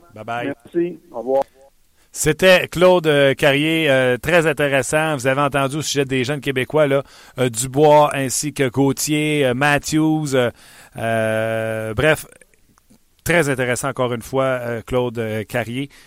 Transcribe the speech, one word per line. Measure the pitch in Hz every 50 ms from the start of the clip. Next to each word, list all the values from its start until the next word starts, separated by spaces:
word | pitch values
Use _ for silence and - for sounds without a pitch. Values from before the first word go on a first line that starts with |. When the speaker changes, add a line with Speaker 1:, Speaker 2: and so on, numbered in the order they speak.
| _ _ -
Speaker 1:
Bye | 107 110
bye. | 117 117 120 120 139 143 _ _
Speaker 2:
Merci. | - - 175 170 175 170 156 _ _
Au | - 117
revoir. | 113 127 135 135 139 _ _ _ _ _ _ _ _ _ _ _ _ _
Speaker 1:
C'était | - - - 151 151 151 185 190 185 175 139 -
Claude, | - 160 180 185 180 180 156
euh, | 156 147 143 139 135 131
Carrier, | - 160 147 135 143 151 160 160 160 160 143
euh, | 131 131 131 127 123 113
très | - 151 170 175 151 160
intéressant. | 143 - 147 143 135 135 123 - - 156 156 160 151
Vous | 131 117 135
avez | 131 139
entendu | 147 139 120 139 139 131 135 156
au |
sujet | 139 - - 143 143
des | 127 131 131 123
jeunes | 117 151 143
Québécois, | 117 143 135 131 127 - - 156 151 139
là, | 139 139 131 - - - - - - -
euh, | 127 127
Dubois | 117 - 139 131 127 139 156 151 147 147 147 - -
ainsi | 139 135 127 - - - 147 139
que | - 139 127
Gauthier, | - 127 139 139 131 - - 147 151 151 151 151 151 147 139
euh, | 127 120
Matthews. | 127 143 147 147 139 - - 151 156 156 156 156 156 151 143 131
Euh, | 131 123 117 - _ - - - - - - - 123
euh, | 113 113 113 113 110 110 110 110 110 113 113 110 110 110 110 110 110 110 110
bref, | 113 131 156 156 - - - - _ _ _ _ _ _ _ _ _ _ _ _ _ _ _ _ _ -
très | - 165 170 156 139
intéressant | 135 120 127 123 123 - - 139
encore | 123 - 127 120 123
une | 117 -
fois, | - - 135 135
euh, | 135 131 123 120 120 120 113
Claude, | 104 - 127 127 123 123 113 120
euh, | 113 110 107 110 104
Carrier. | - - 120 110 117 120 131 143 139 _ - -